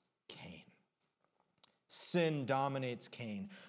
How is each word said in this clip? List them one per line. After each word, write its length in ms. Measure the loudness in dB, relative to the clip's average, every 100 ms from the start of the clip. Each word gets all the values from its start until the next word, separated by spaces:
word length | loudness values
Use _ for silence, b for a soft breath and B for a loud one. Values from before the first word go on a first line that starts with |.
| _ _ -18
Cain. 380 | -12 -12 -12 -16 -20 _ _ _ _ _ _ _ _ -20 _ _
Sin 580 | 0 4 6 6 4 2
dominates 640 | 2 2 2 -2 -2 -6
Cain, 420 | -6 -6 -4 -6 B